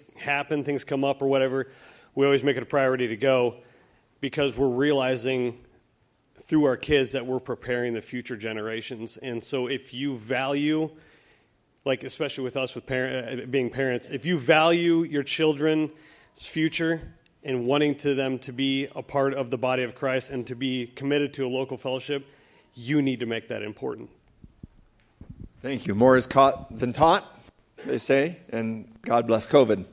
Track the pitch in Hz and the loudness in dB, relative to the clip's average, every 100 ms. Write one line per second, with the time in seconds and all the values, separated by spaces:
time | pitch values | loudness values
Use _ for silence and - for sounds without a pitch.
0 | - - 143 143 143 147 143 139 - 135 | -14 -10 -4 -4 -2 -2 -2 -4 -4 -2
1 | 139 135 139 135 131 131 131 - - - | 0 0 0 2 2 0 -6 -12 -20 -20
2 | - 139 139 139 139 123 117 147 135 127 | -10 0 4 4 2 0 0 0 2 2
3 | 120 110 135 131 123 - - _ _ _ | -2 0 2 4 2 -2 -14 _ _ _
4 | _ _ 135 151 139 113 135 123 147 139 | _ _ -6 -2 -2 2 0 2 2 2
5 | 127 127 127 127 123 - - _ _ _ | 2 0 0 0 -2 -4 -16 _ _ _
6 | _ _ _ - - 156 143 120 - 147 | _ _ _ -20 0 2 4 2 2 2
7 | 123 135 123 127 127 117 127 123 123 113 | 2 -2 -4 -4 -4 -8 -4 -2 -2 -4
8 | - 123 117 113 110 110 107 113 - 117 | -6 -10 -8 -8 -6 -6 -6 -8 -8 -10
9 | 113 - 131 117 - 135 123 131 - 123 | -12 -10 -8 -8 -4 -4 -4 -6 -8 -8
10 | 143 123 107 123 135 143 151 156 156 156 | -6 -6 -4 -4 -2 0 0 0 -2 -8
11 | - _ _ _ _ _ _ _ 139 131 | -20 _ _ _ _ _ _ _ -2 -2
12 | 131 - 143 139 127 135 131 120 - 127 | -4 -6 -6 -4 -6 -4 -6 -6 -4 -4
13 | 131 131 117 123 120 131 120 120 135 123 | -2 -4 -6 -8 -2 0 0 -2 -2 -2
14 | - 139 165 170 127 156 165 170 170 165 | -6 -6 -2 0 4 6 6 4 4 2
15 | 165 143 139 - 156 143 156 156 151 - | 0 -2 -2 0 2 2 2 2 0 -6
16 | - - _ - - 160 156 160 165 160 | -20 -20 _ -14 -8 0 0 0 -2 -2
17 | - - _ _ 139 127 120 143 147 143 | -6 -18 _ _ -6 -2 0 2 2 0
18 | 143 135 135 127 - 123 135 135 143 147 | 0 0 -2 -4 -8 -4 0 0 -4 -8
19 | - 143 135 135 123 123 127 127 120 - | -6 0 0 0 -4 -2 0 0 -2 -4
20 | 135 131 - 135 113 120 131 127 120 - | -2 -2 -2 -6 -8 -6 -4 -4 -6 -6
21 | 139 147 143 139 127 131 135 127 135 131 | 0 0 0 -2 -4 -2 -4 -6 -6 -6
22 | - 143 139 _ _ _ _ 120 117 147 | -4 -8 -8 _ _ _ _ -14 0 2
23 | 135 120 117 113 - 107 104 107 131 113 | 2 0 -2 -4 -4 -8 -8 -8 -8 -8
24 | 120 _ _ _ - _ - _ _ _ | -14 _ _ _ -20 _ -20 _ _ _
25 | _ _ - - - - 127 131 - 101 | _ _ -20 -18 -20 -14 -8 -6 -4 6
26 | 127 127 120 135 135 87 76 113 123 127 | 8 8 6 6 6 4 -8 -4 -4 4
27 | 160 196 - - - _ _ - - 123 | 4 4 0 -16 -20 _ _ -16 -6 -6
28 | - 139 160 170 - 113 113 110 - - | 2 2 2 -4 -8 -4 -4 -6 -12 -14
29 | - 117 117 110 - 147 113 98 90 | 0 0 4 0 6 6 6 4 -2